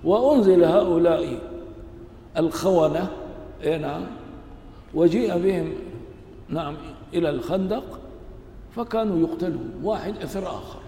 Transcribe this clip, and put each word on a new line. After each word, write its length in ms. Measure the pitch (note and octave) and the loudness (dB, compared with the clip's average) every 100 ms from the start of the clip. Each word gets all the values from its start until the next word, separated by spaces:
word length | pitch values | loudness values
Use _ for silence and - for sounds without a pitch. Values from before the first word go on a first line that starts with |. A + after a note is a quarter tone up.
وأنزل 600 | D#3+ G#3 C4 C#4+ G3 F3+ | 4 4 6 6 8 8
هؤلاء 760 | E3 F3+ F3+ E3 E3+ D#3+ - A#2+ - - - - - - - - - D#3+ | 8 6 4 4 4 4 0 -6 -8 -12 -14 -16 -16 -18 -18 -20 -8 -2
الخونة"، 720 | E3 - F#3 F3+ D#3 D#3 F#3+ - - - - - | 0 0 2 4 4 2 -4 -8 -12 -14 -16 -4
إيه 140 | - D#3+ | -2 -2
نعم، 240 | D3 D3+ F#3 - - - - - - - - | -4 -6 -8 -12 -16 -16 -18 -18 -18 -20 -8
وجيء 440 | D3+ E3+ G3 A3+ F3 | 2 4 4 0 2
بهم، 360 | F#3 F#3 D#3+ - - - - - - - - | 0 0 -2 -6 -10 -14 -16 -18 -20 -20 -8
نعم، 260 | D#3 D3 D3+ C#3 - - | -6 -6 -10 -14 -16 -6
إلى 160 | F3 E3 | -2 0
الخندق، 540 | C#3 - F#3+ F#3+ A3+ - - - - - - - - - | -2 -2 -2 0 -2 -6 -14 -16 -16 -16 -18 -18 -20 -12
فكانوا 480 | A#3 A#3 A3+ A3 E3+ | -8 -4 -2 0 2
يقتلون 540 | D#3+ E3 F3 C#3+ - B2 | 0 0 -4 -4 -8 -6
واحد 340 | D#3+ D#3+ F#3 G#3 | -4 -2 -4 -8
إثر 300 | - F#3 F#3 | -8 -6 -6
آخر. 320 | G#2+ - - | -8 -12 -16